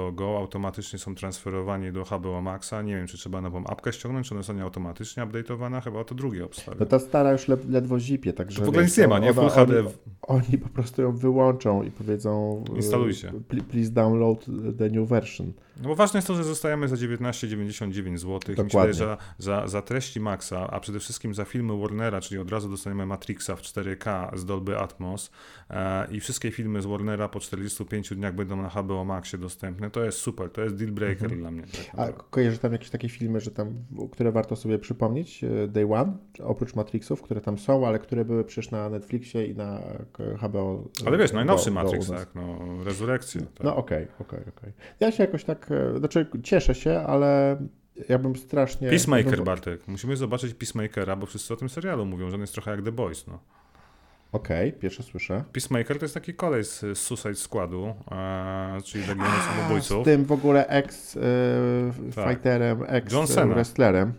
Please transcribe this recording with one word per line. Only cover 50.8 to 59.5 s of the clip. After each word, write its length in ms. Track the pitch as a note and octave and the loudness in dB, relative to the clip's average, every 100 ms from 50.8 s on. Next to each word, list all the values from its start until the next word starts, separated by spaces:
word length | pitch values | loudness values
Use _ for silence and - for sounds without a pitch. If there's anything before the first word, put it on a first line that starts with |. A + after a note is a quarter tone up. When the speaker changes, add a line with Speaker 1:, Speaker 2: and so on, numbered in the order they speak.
| G#2+ - F#2+ G2 | -4 -2 -2 -4
Speaker 1:
bo 100 | G2+ | -6
wszyscy 280 | - - | -10 -8
o 20 | A#2 | -8
tym 120 | C3 | -6
serialu 360 | E3 F#3 C#3 G2 | -6 -4 -2 -4
mówią, 220 | F2+ F2+ | -4 -6
że 40 | |
on 60 | G2+ | -6
jest 120 | G2+ | -6
trochę 180 | - G#2+ | -8 -6
jak 120 | G2+ | -6
The 100 | G#2+ | -4
Boys, 340 | A#2 G2 D#2 - | -4 -4 -6 -12
no. 120 | E2+ - _ _ - - _ _ _ _ | -16 -18 _ _ -20 -20 _ _ _ _
Speaker 2:
Okej, 400 | A2 - E2 A#2+ | -4 0 0 0
pierwsze 300 | - F#2 - | -2 -6 -6
słyszę. 420 | - F2+ - F#2+ D3+ | -10 -8 -4 -4 -4
Speaker 1:
Peacemaker 460 | B2+ - A#2+ A#2 C#3+ | -8 -2 0 0 -2
to 60 | |
jest 100 | D3+ | -4
taki 200 | E3+ - | -8 -10
kolej 300 | F3 F3 B2+ | -4 0 0
z, 160 | G2+ - | -2 -6
z 180 | G#2 G2 | -6 -4
Suicide 360 | - A#2+ G#2+ | -4 -4 -4
Squadu, 600 | G2 - A2 F2 F2+ F#2+ G2+ - | -6 -4 -4 -2 -4 -6 -8 -10
e, 680 | F#2 F#2+ F#2+ F#2+ F#2+ F#2+ F#2+ | -6 -4 -4 -4 -4 -4 -6
czyli 220 | - G#2 F#2+ | -6 -4 -4
Legionu 240 | G2 G2 | 0 2
Speaker 2:
A, 240 | G2+ F2 | 2 0